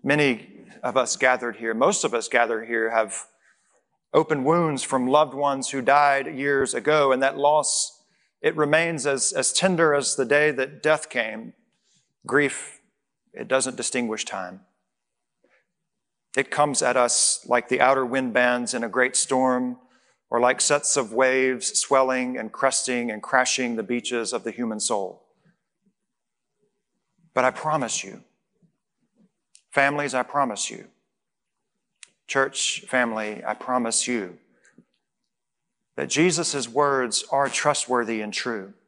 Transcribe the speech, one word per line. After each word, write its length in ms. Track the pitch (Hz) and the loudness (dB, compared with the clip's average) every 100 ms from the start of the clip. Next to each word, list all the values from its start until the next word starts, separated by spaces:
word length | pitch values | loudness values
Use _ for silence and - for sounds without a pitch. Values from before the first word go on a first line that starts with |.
Many 640 | 135 151 143 113 - - - - | 2 2 2 0 -8 -20 -20 -8
of 160 | 127 123 | -2 0
us 180 | 120 - | 0 2
gathered 400 | 127 127 120 107 | 2 2 -2 -6
here, 160 | 113 | -4
most 300 | 113 147 202 | 2 2 2
of 100 | 143 | -2
us 140 | 117 - | -2 0
gathered 400 | 120 117 113 113 | 2 2 0 -2
here 220 | 117 113 | -2 0
have 360 | 113 110 - - _ _ _ _ _ _ _ _ | 0 -2 -6 -14 _ _ _ _ _ _ _ _
open 320 | 151 156 147 131 | 0 2 0 2
wounds 360 | 170 160 135 | 2 2 -2
from 240 | - 135 123 | -2 -2 2
loved 260 | 143 151 | 4 2
ones 360 | 135 143 135 123 | 0 -4 -2 -4
who 120 | 139 | -2
died 520 | 127 143 143 139 139 135 | 2 4 4 2 -2 -4
years 380 | 143 139 131 | 0 0 0
ago, 380 | 127 123 151 139 | -2 2 4 4
and 100 | 131 | 4
that 160 | 135 139 | 2 2
loss, 640 | 143 151 139 - - _ _ _ _ _ | 2 2 0 -4 -4 _ _ _ _ _
it 140 | 151 160 | -2 0
remains 500 | 147 156 170 160 135 | 2 2 2 -2 -2
as, 260 | 135 - | 0 0
as 200 | 165 127 | 0 -2
tender 400 | - 190 175 165 | 0 2 4 4
as 220 | 143 127 - | 4 0 -2
the 100 | 123 | 2
day 240 | 143 151 | 4 4
that 300 | 135 131 151 | 0 -4 -2
death 280 | 151 156 - | 0 0 0
came. 440 | 123 110 110 120 - _ _ _ _ _ _ - | -6 -4 -8 -14 -20 _ _ _ _ _ _ 0
Grief, 540 | 139 143 - - - _ _ _ _ _ | 2 2 -2 -14 -20 _ _ _ _ _
it 140 | - - | -14 0
doesn't 260 | 131 131 117 | 0 0 -4
distinguish 480 | 113 127 117 107 | -4 -4 -4 -6
time. 380 | - 98 90 95 _ _ _ _ _ _ _ _ _ _ _ _ _ _ _ _ _ - | -6 -8 -10 -14 _ _ _ _ _ _ _ _ _ _ _ _ _ _ _ _ _ -4
It 160 | 139 | -2
comes 320 | - 147 131 | 0 2 2
at 120 | 123 123 | 2 2
us 500 | 120 - - - - | 2 2 0 -2 0
like 200 | 123 - | 0 2
the 140 | 131 | 2
outer 240 | 131 135 123 | 4 4 2
wind 280 | 131 131 | -2 0
bands 400 | 117 123 123 120 | 2 2 2 -2
in 100 | 120 | -4
a 60 | 117 | -2
great 260 | 127 127 - | 0 0 0
storm, 640 | - 131 131 127 127 123 _ _ _ _ _ | 0 2 2 2 -2 -6 _ _ _ _ _
or 100 | 120 | 2
like 220 | 123 131 | 4 2
sets 360 | - 147 - 139 | 2 2 2 -2
of 160 | 113 | 0
waves 680 | 113 131 131 131 123 - - | 2 4 4 0 -2 -4 -4
swelling 580 | - 135 131 127 127 127 | 2 2 4 0 -4 -6
and 140 | 110 | -10
cresting 580 | - 135 - - 123 120 | 0 0 0 -2 -2 -4
and 140 | 107 | -6
crashing 520 | - 127 127 - 123 113 | 0 2 2 0 -2 -4
the 80 | |
beaches 500 | 104 120 - 120 110 | -2 -4 -2 -4 -2
of 100 | 117 | -4
the 80 | 113 | -6
human 280 | 107 117 107 | -6 -6 -4
soul. 440 | - 107 92 - _ _ _ _ _ _ 196 _ _ _ _ _ _ _ _ _ _ _ _ _ _ | -2 -2 -4 -10 _ _ _ _ _ _ _ _ _ _ _ _ _ _ _ _ _ _ _ _ _
But 120 | - 127 | 0 0
I 60 | |
promise 520 | - 156 151 117 - | 0 -2 -2 -2 -6
you, 200 | 95 107 _ _ _ _ _ _ _ _ _ _ _ _ _ - _ | -8 -16 _ _ _ _ _ _ _ _ _ _ _ _ _ -20 _
families, 420 | 143 139 143 143 | 2 2 0 -2
I 100 | 127 | -4
promise 460 | 120 - 131 101 - | -2 -2 -2 -4 -8
you, 180 | - - _ _ _ _ _ _ _ _ _ _ _ - _ - | -10 -18 _ _ _ _ _ _ _ _ _ _ _ -20 _ -4
church 540 | 139 135 - - - - | -2 0 -2 -4 -4 -2
family, 540 | 127 117 110 107 107 - | 0 0 -2 -6 -6 -6
I 80 | |
promise 520 | 107 - 127 117 113 - | -6 -2 -2 0 -2 -2
you, 320 | 120 92 - _ _ _ _ _ _ _ _ _ _ _ _ _ _ _ - | -4 -6 -12 _ _ _ _ _ _ _ _ _ _ _ _ _ _ _ -8
that 140 | - | -2
Jesus' 580 | - 175 165 160 143 117 | 2 2 2 -2 -4 -4
words 560 | 120 143 135 123 - - | 0 2 2 0 -4 -2
are 160 | 139 139 | 0 0
trustworthy 760 | 120 147 147 - 123 113 113 | 0 0 -2 0 -2 0 -4
and 120 | 107 | -6
true. 400 | - 127 113 95 104 | -6 -6 -6 -10 -18